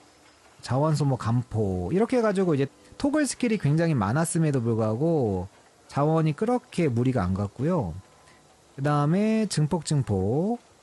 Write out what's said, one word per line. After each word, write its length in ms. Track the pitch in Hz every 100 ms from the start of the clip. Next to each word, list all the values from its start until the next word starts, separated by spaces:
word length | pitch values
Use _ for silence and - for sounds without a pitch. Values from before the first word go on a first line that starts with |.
| - - - - - -
자원 340 | - 127 156 147
소모 200 | 143 131
감포 760 | 113 120 117 110 101 92 90
이렇게 240 | 175 233 254
해가지고 380 | 220 190 180 139
이제 120 | 139 - - -
토글 280 | 285 302 285
스킬이 320 | - 240 220
굉장히 340 | 139 156 170
많았음에도 680 | 139 98 143 165 170 156 135
불구하고 840 | 117 113 110 113 165 160 113 92 90 - - _ -
자원이 480 | - 147 160 156 147
그렇게 520 | 220 247 - - 156
무리가 360 | 117 127 123
안 100 | 90
갔고요. 600 | 95 101 - 147 180 90 87 - - - - - - - -
그 60 |
다음에 640 | 143 147 147 185 214 220 214
증폭, 400 | - 151 180 -
증폭 720 | 147 120 98 95 139 196 233 - -